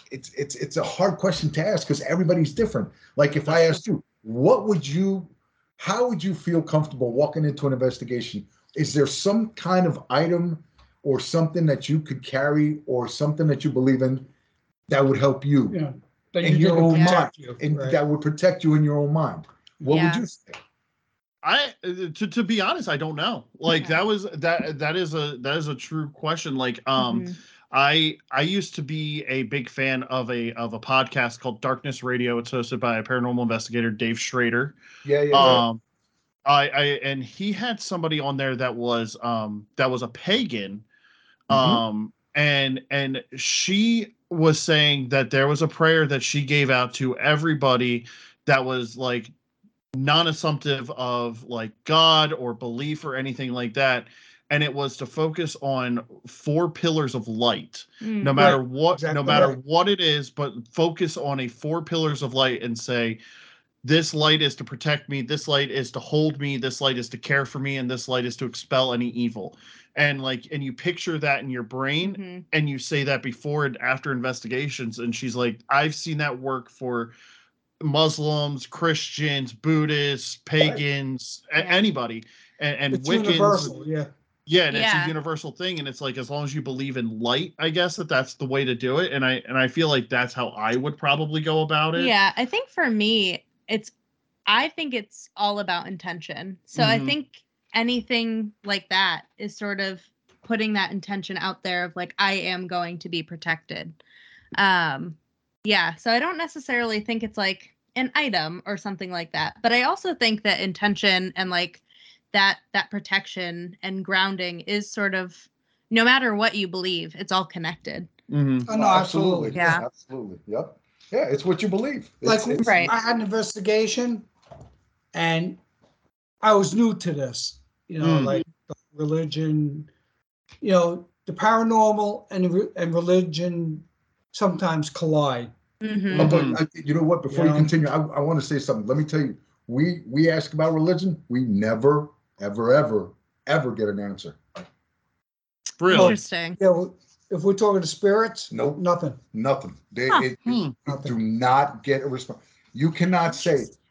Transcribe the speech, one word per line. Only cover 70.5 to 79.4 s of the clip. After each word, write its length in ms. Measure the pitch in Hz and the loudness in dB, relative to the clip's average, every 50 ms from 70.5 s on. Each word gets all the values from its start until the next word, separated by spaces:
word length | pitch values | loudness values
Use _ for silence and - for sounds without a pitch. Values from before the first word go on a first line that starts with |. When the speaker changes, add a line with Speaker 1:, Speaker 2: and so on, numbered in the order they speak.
Speaker 2:
and 100 | 156 147 | -8 -6
you 100 | 139 131 | -6 -6
picture 460 | 120 - - 180 170 170 - 180 160 151 | -8 -6 -4 -4 -4 -4 -4 -6 -4 -2
that 240 | 151 143 139 123 | 0 0 0 -2
in 80 | 127 135 | -2 -6
your 120 | 127 123 | -6 -6
brain, 500 | 117 110 127 127 135 135 147 160 180 202 190 | -8 -8 -6 -4 -4 -2 -2 -2 -2 -4 -6
Speaker 4:
Mm-hmm. 260 | 196 190 180 180 180 175 _ | -8 -10 -12 -14 -14 -8 _
Speaker 2:
and 160 | - 156 151 143 | -2 0 0 0
you 80 | 139 131 | -2 -6
say 260 | - - 156 143 139 | -6 -4 -2 -2 0
that 180 | 143 139 127 | 0 -2 -2
before 420 | 135 131 117 - - 147 147 151 147 | -4 -6 -8 -6 -6 -4 -2 -2 -2
and 120 | 139 117 - | -2 -4 -4
after 340 | 123 123 131 135 - 147 | -2 -2 -2 -2 -4 -4
investigations, 840 | 135 120 120 131 123 - - 110 127 127 147 143 127 - 123 113 110 117 | -4 -2 -4 -4 -6 -6 -8 -6 -4 -4 -4 -4 -6 -6 -8 -8 -6 -6
and 160 | 117 120 113 | -6 -6 -4
she's 200 | - 135 120 110 | -4 -6 -6 -2
like, 260 | 123 123 120 110 120 _ - | -2 -2 -2 -2 -6 _ 0
"I've 240 | 135 143 151 160 147 | 2 2 2 0 -2
seen 240 | - - 165 156 147 | -6 -8 -6 -4 -4
that 200 | 151 143 127 127 | -4 -4 -6 -6
work 300 | 131 135 135 127 113 - | -6 -6 -6 -6 -8 -14
for 420 | _ _ 131 123 123 120 117 117 117 _ - - - _ _ _ _ _ _ _ _ - | _ _ -6 -4 -4 -4 -4 -6 -10 _ -20 -20 -20 _ _ _ _ _ _ _ _ -6
Muslims, 840 | 160 147 139 151 160 156 160 156 151 151 151 151 147 147 143 127 - | -4 0 2 4 2 2 2 0 -2 -2 0 0 -2 -2 -4 -8 -10
Christians, 880 | - - - 170 165 156 156 - - - - 151 147 143 139 | -12 -6 -2 0 0 0 0 -4 -8 -6 -4 -2 -2 -2 -2